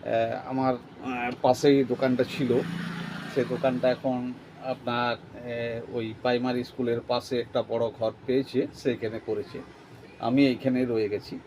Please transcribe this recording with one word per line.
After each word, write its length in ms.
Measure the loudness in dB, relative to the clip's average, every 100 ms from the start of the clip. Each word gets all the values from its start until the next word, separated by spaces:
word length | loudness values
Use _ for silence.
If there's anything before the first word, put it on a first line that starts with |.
এ, 120 | 0 0 0 -2 -4
আমার, 260 | -2 0
এ, 560 | -2 -6 -12 -8 -4 -4 0
পাশেই 360 | 2 6 6 6
দোকানটা 400 | 4 2 2 2
ছিল, 260 | 0 0 2 2 2 -6 -6 -8 -8 -8 -4
সে 120 | -2
দোকানটা 420 | 0 0 0 2 0
এখন 280 | 0 0 -2 -4 -8 -16 -12
আপনার, 480 | -6 -4 -2 0 0 -2 -8 -14
এ, 120 | -8 -6 -4 -6 -6
ওই 140 | -4 -4 -2
প্রাইমারি 420 | 2 2 2 0
স্কুলের 360 | -4 -2 0 0 0
পাশে 260 | -2 0 -2
একটা 200 | 0 -2 -2
বড় 160 | 0 -2
ঘর 220 | 0 -4 -4
পেয়েছে, 360 | 0 0 2 -2 -2
সেইখানে 440 | -2 -2 -2 -4 -6 -4
করেছে, 320 | -4 -4 -12 -14 -20 -20 -20 -20 -6
আমি 220 | 0 6 6
এইখানে 340 | 4 0 2
রয়ে 260 | 2 2 0
গেছি। 260 | -2 -6 -14